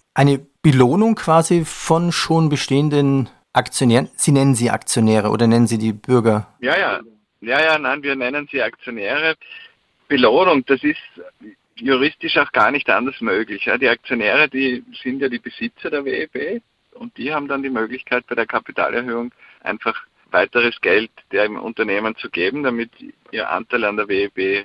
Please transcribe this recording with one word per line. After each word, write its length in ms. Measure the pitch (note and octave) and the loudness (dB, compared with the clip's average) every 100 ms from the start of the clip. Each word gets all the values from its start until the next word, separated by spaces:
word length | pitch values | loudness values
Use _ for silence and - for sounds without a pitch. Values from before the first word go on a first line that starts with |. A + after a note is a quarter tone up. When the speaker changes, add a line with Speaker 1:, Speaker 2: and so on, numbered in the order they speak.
| _ | _
Speaker 1:
eine 300 | - C#3 C#3 D3+ _ | 2 2 2 -4 _
Belohnung 520 | D#3 C3+ B2 E3 A3+ | 4 6 6 4 2
quasi 500 | A3 - E3 E3 F3 | 0 2 2 4 0
von 460 | D#3+ - - D#3+ F3 | 0 -6 0 0 0
schon 380 | - - E3 D#3+ | -2 0 2 2
bestehenden 800 | C#3+ - C3+ D3+ C#3+ C#3 C#3 B2 _ _ | 0 0 0 2 2 2 2 -2 _ _
Aktionären? 580 | - B2 - B2+ A#2 D3+ - | -2 -2 0 4 4 2 -4
Sie 160 | - | 2
nennen 240 | C#3 C3+ A#2+ | 4 4 2
sie 140 | A#2 | 0
Aktionäre 580 | G2+ - - A2 A2 G#2 | -2 -4 0 2 4 2
oder 180 | G#2+ A#2 | 2 4
nennen 220 | A#2 A#2 | 4 4
Sie 100 | A2+ | 0
die 140 | A2 | -4
Bürger? 600 | G#2+ - B2 A2+ G#2+ G2+ - | -4 0 2 4 0 -2 -6
Speaker 2:
Ja, 180 | B2 E3+ | -2 0
ja. 240 | E3+ F#2+ A2 A2 _ _ | 0 -4 -8 _ _ _
Ja, 220 | A2 C3+ | -4 0
ja, 160 | D#3+ D#3 | 2 2
nein, 240 | C3+ C#3+ | 0 -4
wir 140 | C#3+ C3+ | -4 -4
nennen 320 | B2 D3 C#3+ | -4 -6 -6
sie 100 | C#3 | -4
Aktionäre. 760 | A2+ - - A#2 G2+ C#3 D#3+ D#3 - - - _ _ _ - | -4 -6 -14 -8 -6 -2 -2 -4 -8 -20 -20 _ _ _ -2
Belohnung, 560 | C3 A#2+ C3 F#3 C#3+ B2+ | 2 4 6 6 4 2
das 160 | C3+ | 0
ist 160 | D3 D#3 - - F2+ _ G#2+ G2 _ - | 0 -4 -8 -20 -20 _ -20 -20 _ -10
juristisch 600 | A#2+ C3 C#3+ - D#3+ D#3 | -2 0 0 -2 -4 0
auch 120 | C#3+ | 0
gar 220 | B2+ A2 | 2 2
nicht 180 | C#3 - | 0 0
anders 300 | G2+ B2 - | 0 -2 -6
möglich. 460 | A2+ G2 A2 G2+ - | -4 -2 -2 -6 -4
Ja, 120 | A2+ | 0
die 100 | C3 | 0
Aktionäre, 600 | A#2+ - B2 G#2 B2 D3+ | 0 0 0 2 2 2
die 340 | C3 C3+ B2 - - | 0 -2 -4 -8 -12
sind 160 | C3+ C3+ | -8 -4
ja 80 | C#3 | -4
die 100 | A#2+ | -4
Besitzer 520 | - - A#2+ _ E3+ | -10 -10 -10 _ -8
der 140 | D3 | -6
W 180 | C#3 - | -4 -6
E 40 | D#3 | -6
B 340 | - D3 A#3 _ _ _ | -8 -6 -8 _ _ _
und 220 | - A#2+ - | -18 -16 -10
die 160 | B2 | -6
haben 140 | D3+ C#3+ | -6 -4
dann 160 | C#3 | -6
die 80 | C3+ | -4
Möglichkeit, 560 | B2 A2 B2+ - B2 - | -4 -4 -6 -4 -4 -4
bei 80 | |
der 120 | A#2+ A2+ | -6 -2
Kapitalerhöhung 840 | A#2 - - E2 A#2 B2 A#2 A#2+ _ - _ | -4 -6 -4 -2 -2 -4 -6 -6 _ -20 _
einfach 340 | - G#2+ A#2 - - _ _ | -10 -6 -6 -6 -10 _ _
weiteres 500 | F2+ G2+ B2 A#2 - | 0 0 0 0 0
Geld 300 | F#2+ G2 A2 - - | 0 0 0 -10 -6
dem 240 | G2+ G#2 G#2+ | -2 -2 -2
Unternehmen 600 | A2 A2+ A2 G2+ A2 A2+ | -10 -6 -2 -2 -4 -6
zu 140 | A2+ | -10
geben, 320 | - F2+ C3+ | -4 -4 -2
damit 280 | C#3 A#2 A#2 - - - _ | -4 -4 -6 -12 -20 -20 _
ihr 200 | A2+ - | -8 -4
Anteil 340 | - A2+ B2 | -6 -4 -4
an 120 | G#2+ G#2 | -2 -2
der 120 | G#2 | -2
W 160 | G2 | -2
E 40 | G2+ | -2
B 360 | - F#2+ G2+ | -2 -2 -2